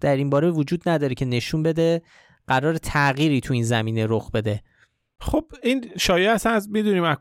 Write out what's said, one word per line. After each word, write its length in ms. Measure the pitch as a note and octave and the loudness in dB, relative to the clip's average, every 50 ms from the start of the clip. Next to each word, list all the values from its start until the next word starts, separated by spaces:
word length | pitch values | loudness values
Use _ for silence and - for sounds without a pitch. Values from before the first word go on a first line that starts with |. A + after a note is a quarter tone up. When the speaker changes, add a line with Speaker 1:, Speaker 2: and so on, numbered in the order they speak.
Speaker 1:
در 160 | - C#3+ C#3+ | 0 0 0
این 140 | C3+ C#3+ C#3+ | 2 0 2
باره 200 | C#3 C#3+ D3+ F3+ | 2 2 2 2
وجود 380 | E3+ D#3 D3 C#3 F3+ F3 - F3 | 2 0 -2 -2 -2 -4 0 0
نداره 260 | E3+ D3+ D3 C3+ C3 | 0 0 0 -2 -2
که 100 | - C3+ | -2 -4
نشون 380 | B2+ B2 A#2+ - - - D#3 D#3 | -2 -2 -2 -2 -2 -2 -2 0
بده 400 | D#3+ D#3+ E3 E3 E3 E3 E3 E3 _ _ - _ _ _ _ _ - | 0 0 2 2 2 0 0 -4 _ _ -20 _ _ _ _ _ -2
قرار 280 | C3 C3 C3+ D#3 E3 | 0 0 2 0 -2
تغییری 640 | D#3+ - - - D3+ C#3+ C#3+ C3 C3+ D3+ D#3+ D3 B2+ | -2 -4 -2 0 2 2 2 2 2 2 2 2 2
تو 140 | - - C3 | 0 0 -2
این 100 | A#2+ A#2 | 0 0
زمینه 420 | A2+ A#2+ A2+ A2 A2+ A2+ A2+ A2 A2 | 0 0 0 0 0 -2 -2 0 0
رخ 220 | A2+ G#2+ - - | 0 -2 -2 -2
بده. 320 | - A2 A2 A2+ G#2 G#2 - _ _ _ _ _ _ _ _ _ _ - | -4 -2 -2 -2 -4 -4 -6 _ _ _ _ _ _ _ _ _ _ -10
Speaker 2:
خب 240 | - - - D4+ D#4 - - C#4 - | -6 -2 -2 -2 -4 -4 -10 -6 -2
این 280 | A#3 C4 C4+ A#3+ - - F3+ | -2 -2 -2 -4 -8 -8 -4
شایعه 320 | - - F#3 F3 F#3 G#3 | 0 0 2 2 2 2
اصلاً 220 | A3+ G3+ - A3+ A#3 | 2 0 0 0 0
از، 160 | A3 G3+ G#3 | 0 -2 -2
می‌دونیم 340 | G3+ A3 G#3+ G#3 G3+ F3+ E3+ | -2 -2 0 2 2 2 2
از 120 | E3 D3 - | 0 -2 -2